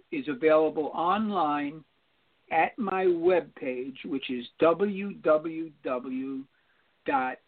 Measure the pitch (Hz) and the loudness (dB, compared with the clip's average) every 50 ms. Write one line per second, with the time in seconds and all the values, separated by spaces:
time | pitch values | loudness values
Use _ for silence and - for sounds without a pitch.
0 | _ _ - 147 123 147 143 123 160 156 156 156 160 156 - 160 147 135 - - | _ _ -8 -6 -4 -4 -4 2 4 6 6 6 6 4 0 -2 -4 -4 -2 0
1 | 160 175 190 214 220 208 208 180 160 147 147 147 147 143 151 160 - _ _ _ | 0 2 2 2 0 -2 0 0 0 0 0 0 -2 -4 -8 -10 -16 _ _ _
2 | _ _ _ _ _ _ _ _ _ _ 165 160 165 190 - - 220 190 190 190 | _ _ _ _ _ _ _ _ _ _ 2 2 2 2 0 -4 -4 -2 -2 2
3 | 190 185 175 165 165 180 185 170 151 - - - 151 131 127 123 127 139 131 - | 2 2 2 4 4 4 4 4 2 -2 -8 -8 -6 -6 -6 -6 -8 -8 -10 -12
4 | - - 139 135 - - 127 123 120 - - - 156 160 170 165 202 208 202 190 | -8 -6 -6 -6 -4 -4 -6 -6 -6 -10 -2 2 4 4 4 4 0 -2 -2 -4
5 | 202 202 185 - - 170 151 156 156 165 160 160 165 160 147 _ - 147 131 123 | -6 -8 -8 -2 2 2 2 2 2 -2 -6 -6 -8 -10 -12 _ -6 -6 -6 -4
6 | 127 135 127 131 135 135 135 135 139 - _ _ _ _ _ _ _ _ _ _ | -4 -6 -6 -6 -6 -6 -8 -10 -10 -14 _ _ _ _ _ _ _ _ _ _
7 | _ - 143 135 127 127 127 - _ | _ -2 -2 0 -2 -4 -6 -10 _